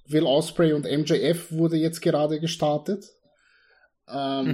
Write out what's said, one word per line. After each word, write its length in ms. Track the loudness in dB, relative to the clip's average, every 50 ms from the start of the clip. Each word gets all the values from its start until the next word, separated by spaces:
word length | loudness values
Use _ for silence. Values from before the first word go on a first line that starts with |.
| _
Will 160 | -2 0 2 2
Ospreay 480 | 4 2 2 0 0 0 2 2 2 2
und 140 | 0 0
M 180 | -2 -2 0 2
J 140 | 2 0 2
F 300 | 2 0 0 -2 -4 -6
wurde 260 | -2 0 0 2 2
jetzt 240 | 0 0 -2 -4 -2
gerade 380 | 0 0 2 2 0 0 -2 -2
gestartet. 680 | -4 -4 -4 -2 0 0 0 -2 -2 -6 -6 -6 -8 -16 _ _ _ _ _ _ _ _ _ _ _ _ _ _ _ _ _ _ _ -12
Ähm, 360 | -8 -6 -6 -4 -4 -2 -2 -2